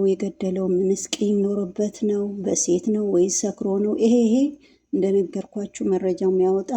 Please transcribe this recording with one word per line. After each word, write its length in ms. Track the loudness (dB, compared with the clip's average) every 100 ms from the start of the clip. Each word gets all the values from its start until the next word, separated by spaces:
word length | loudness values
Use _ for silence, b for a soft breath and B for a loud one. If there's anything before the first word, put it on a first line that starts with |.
የገደለው? 640 | 2 0 -2 -4 -4 -2 0
ምንስ 320 | 2 2 0 -4
ቂም 260 | -4 0 2
ኖሮበት 560 | 0 -2 -4 -4 -4 -2
ነው? 200 | -2 -2 -2 -4
በሴት 480 | -4 -2 0 0 0
ነው 160 | 0 2
ወይስ 280 | 2 2 0
ሰክሮ 300 | -4 -4 -2 0
ነው? 160 | 0 2
ይሄ፣ 160 | 4 4
ይሄ 140 | 4 4 2 -2 b b b
እንደነገርኳችሁ 920 | -2 2 2 0 -4 -8 -10 -10 -6 -2
መረጃው 440 | 0 0 0 0
የሚያወጣ 400 | 2 2 2 -2